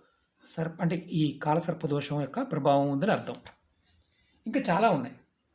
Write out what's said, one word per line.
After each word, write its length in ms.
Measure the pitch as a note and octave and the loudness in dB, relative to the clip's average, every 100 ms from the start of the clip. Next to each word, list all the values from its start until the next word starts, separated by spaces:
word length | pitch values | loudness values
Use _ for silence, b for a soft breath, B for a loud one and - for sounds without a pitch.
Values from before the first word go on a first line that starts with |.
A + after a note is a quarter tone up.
| b b b _ - | b b b _ -12
సర్ప-, 360 | - E3 - | -4 -4 -2
అంటే 140 | F3 F3 | -2 -2
ఈ 440 | - E3 D3+ - | -2 0 0 0
కాలసర్ప 480 | D3+ D#3+ E3 D#3+ D#3 | 0 2 2 -2 -2
దోషం 340 | C#3+ C#3+ D3 | -2 -2 -2
యొక్క 200 | C#3 - | -4 -4
ప్రభావం 480 | C#4 - C#3+ C#3 C#3+ | -4 0 4 4 4
ఉందని 220 | C#3 G3 | 0 2
అర్థం. 240 | C3+ - B2+ - - _ _ _ _ _ _ _ _ - | 0 -2 -10 -14 -20 _ _ _ _ _ _ _ _ -4
ఇంకా 140 | C#4 | -2
చాలా 300 | - F3 A3+ | 2 4 4
ఉన్నాయి. 260 | D#3+ A#2+ - _ _ _ | 2 -2 -12 _ _ _